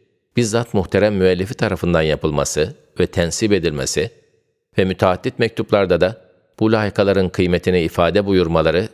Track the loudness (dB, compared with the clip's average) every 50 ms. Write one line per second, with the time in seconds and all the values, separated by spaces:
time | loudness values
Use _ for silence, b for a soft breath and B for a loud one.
0 | _ _ _ _ _ _ _ -2 -2 0 -2 -2 -4 -2 -2 -4 -2 -2 0 2
1 | 2 2 2 2 2 2 2 0 -2 -6 -6 -4 -4 -4 -4 -2 -2 0 0 2
2 | 2 0 0 -2 -2 -2 -2 -2 -2 -2 -2 -2 -2 -4 -4 -10 _ _ _ -2
3 | -2 -2 0 -2 -2 -2 -2 -2 0 0 0 0 0 -2 -2 -4 -4 -4 -4 -4
4 | -4 -4 -6 _ _ _ _ _ _ _ _ _ _ _ _ -2 0 0 0 0
5 | 0 0 0 0 -4 -6 -4 -2 -2 -2 -2 -4 -4 0 0 2 2 2 2 2
6 | 2 0 0 -4 -12 _ _ _ _ _ _ -2 0 0 2 0 0 -2 0 0
7 | 2 2 2 2 0 0 0 -2 0 0 0 0 0 0 0 0 0 0 0 0
8 | 0 2 2 0 0 2 2 2 2 2 2 2 2 2 2 0 -2 -4